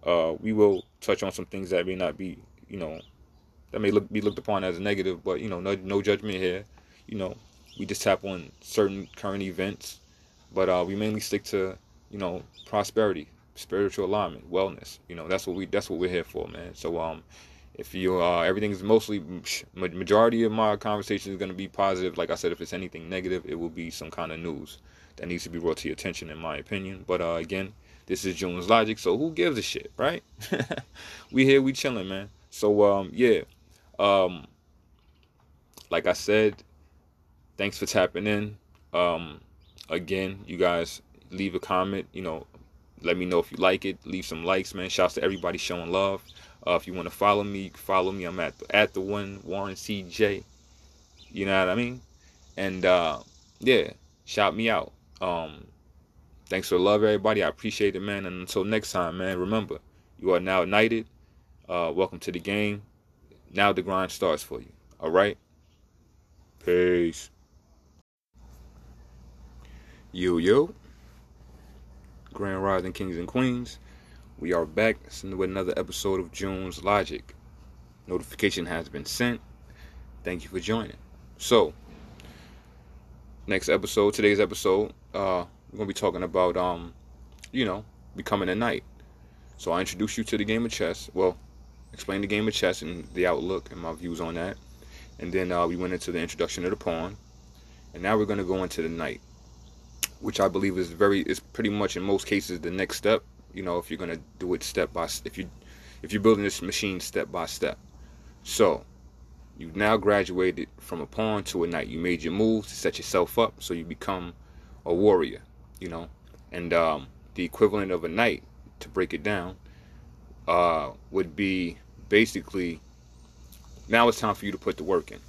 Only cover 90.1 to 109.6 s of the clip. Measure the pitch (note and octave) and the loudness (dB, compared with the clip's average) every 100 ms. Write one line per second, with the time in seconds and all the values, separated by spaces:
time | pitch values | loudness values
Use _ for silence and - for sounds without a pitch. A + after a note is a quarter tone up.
90.1 | - A2 G#2+ G2+ A2 A#2 - F2 - - | -4 -4 -2 0 -2 -2 -2 -4 -4 -8
91.1 | F#2 F#2 - - - - - - - - | 0 0 0 -16 -20 -20 -20 -20 -12 -6
92.1 | G2 G2+ G#2 G#2+ - F#2+ F#2 D#2+ F2 - | -4 0 0 0 2 0 0 -6 -10 -10
93.1 | F2+ F2+ E2+ F2 F#2 - D#2 E2 D#2 F2 | 0 2 2 0 -4 -6 -10 -10 -8 -8
94.1 | D#2+ E2 E2+ F2+ - - - - - - | -6 -6 -6 -6 -8 -16 -20 -20 -20 -20
95.1 | - F2+ F#2 F2+ F2 F2 F2 F2+ F2+ - | -12 -4 -2 0 2 0 0 -4 -4 -4
96.1 | E2+ - - E2+ - F2+ G#2 - E2 E2+ | -4 -4 -4 -4 -2 -4 -4 -4 -4 -6
97.1 | A2 - - - - - - - E2 F#2+ | -10 -20 -20 -20 -20 -20 -20 -18 -6 0
98.1 | G#2+ G#2 G2+ F2+ F#2+ F#2 - E2 E2 D2+ | 2 2 0 0 0 -2 -4 -4 -4 -6
99.1 | A#1 - - - - - - - - - | -8 -14 -20 -20 -20 -20 -20 -20 -8 -8
100.1 | - - - G2 F#2 G2 F#2 E2+ E2 G2+ | -6 -8 2 2 4 0 0 -4 4 4
101.1 | G2 - - - - A2 G#2 G2 - G2 | 4 2 -4 -6 -2 -2 0 -2 -2 0
102.1 | G2 - G2+ - F2+ E2 F#2 F#2+ - G2+ | 0 2 0 0 -6 -6 -4 -4 0 2
103.1 | A2 - - - F#2+ F#2 F2 - E2 F2 | 2 0 -20 -18 -10 -4 -4 -4 -8 -6
104.1 | E2 C#2+ - F2+ F2 - - E2 E2+ E2 | -8 -12 -8 -4 -2 -2 -2 -2 -2 -4
105.1 | - - - F2+ - - - - - - | -6 -10 -10 -12 -12 -20 -20 -20 -16 -6
106.1 | G#2 G#2 G#2+ G2+ - F2+ - G#2 F#2 - | 2 6 6 4 -2 -4 -4 -2 -4 -4
107.1 | F#2 - F2+ E2 - - - - - - | -4 -4 -4 -6 -2 -4 -4 -14 -20 -20
108.1 | - - - - - G#2 D2+ - - - | -20 -20 -20 -8 4 4 4 -4 -20 -20
109.1 | - - - - - | -20 -20 -20 -20 -16